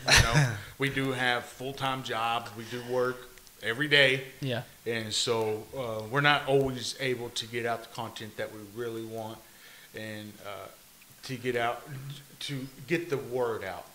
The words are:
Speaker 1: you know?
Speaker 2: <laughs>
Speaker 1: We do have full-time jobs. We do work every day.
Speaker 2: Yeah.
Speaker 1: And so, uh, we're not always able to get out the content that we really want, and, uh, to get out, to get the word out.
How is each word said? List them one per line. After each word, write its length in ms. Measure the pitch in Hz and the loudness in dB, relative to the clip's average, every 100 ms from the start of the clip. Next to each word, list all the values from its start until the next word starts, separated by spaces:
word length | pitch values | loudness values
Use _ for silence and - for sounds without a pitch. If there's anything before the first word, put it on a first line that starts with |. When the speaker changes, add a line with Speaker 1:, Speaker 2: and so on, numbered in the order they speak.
| - | 6
Speaker 1:
you 140 | - | 6
know? 260 | 117 135 131 104 | 8 6 6 2
Speaker 2:
<laughs> 140 | - - | -6 -2
Speaker 1:
We 100 | 135 | 0
do 220 | 135 135 | 0 0
have 340 | 127 127 120 | 2 2 2
full-time 580 | - - 131 135 135 131 | -2 -8 -8 -2 -2 -2
jobs. 460 | 123 113 117 117 110 107 | -2 -2 0 -2 -4 -10
We 60 | 110 | -8
do 100 | 123 120 | -8 -2
work 380 | 123 127 127 - - - - | 2 2 0 -10 -20 -20 -6
every 260 | 107 117 147 | -4 -2 4
day. 360 | 143 135 131 - - | 8 8 6 -2 -6
Speaker 2:
Yeah. 220 | 139 117 - - | -2 -2 -4 -6
Speaker 1:
And 280 | 113 117 110 | -2 -2 0
so, 500 | 104 - 113 110 107 - 135 | 0 2 2 2 0 -4 -8
uh, 260 | 120 110 107 | -4 -4 0
we're 120 | 135 | 4
not 260 | 147 143 139 | 6 6 6
always 480 | 139 135 123 113 - | 4 4 0 -6 -2
able 300 | 135 117 120 | -2 -2 -4
to 160 | - 113 | -8 -6
get 180 | 117 | -2
out 180 | 117 113 | -2 -2
the 60 | - | -6
content 400 | - 110 - 110 107 | -8 -8 -8 -10 -6
that 120 | 107 | -6
we 80 | 107 101 | -8 -10
really 300 | 110 117 113 | -6 -6 -6
want, 320 | 110 113 110 107 - - - - - | -6 -6 -6 -10 -16 -20 -20 -20 -14
and, 380 | 107 110 107 107 98 | -10 -8 -8 -10 -12
uh, 220 | 101 95 95 - - - - - | -12 -10 -12 -16 -20 -20 -20 -14
to 120 | - | -10
get 200 | 127 123 | -4 -2
out, 280 | 117 117 120 - 131 139 139 - - | 2 0 -2 -8 -12 -10 -12 -14 -10
to 260 | - 135 131 - 135 | -8 -6 -8 -10 -2
get 220 | 160 170 | -2 0
the 80 | 135 | -2
word 460 | 113 127 120 104 | 0 0 0 0
out. 220 | 95 87 - | -4 -8 -12